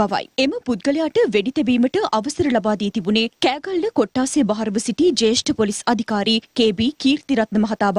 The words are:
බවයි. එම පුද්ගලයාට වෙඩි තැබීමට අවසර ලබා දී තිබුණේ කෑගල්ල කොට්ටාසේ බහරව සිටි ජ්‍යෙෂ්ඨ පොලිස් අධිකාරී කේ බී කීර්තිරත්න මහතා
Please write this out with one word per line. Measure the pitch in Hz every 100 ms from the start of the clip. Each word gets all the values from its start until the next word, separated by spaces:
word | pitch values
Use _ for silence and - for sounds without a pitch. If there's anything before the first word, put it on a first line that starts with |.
බවයි. | 208 190 - -
එම | 269 480 -
පුද්ගලයාට | 214 277 294 311 453 339 202
වෙඩි | 202 311
තැබීමට | 247 247 247 381 427 220
අවසර | 247 - 294
ලබා | 240 214 208
දී | 202 220
තිබුණේ | 175 220 226 - 330
කෑගල්ල | 285 392 359 427 -
කොට්ටාසේ | 214 262 262 294 214
බහරව | 214 220 202 -
සිටි | 220 349 240
ජ්‍යෙෂ්ඨ | 226 240 - 269
පොලිස් | 214 208 -
අධිකාරී | 240 226 214 202 220 - -
කේ | 220 190
බී | 233 - 262
කීර්තිරත්න | 294 - 254 214 214
මහතා | 202 214 202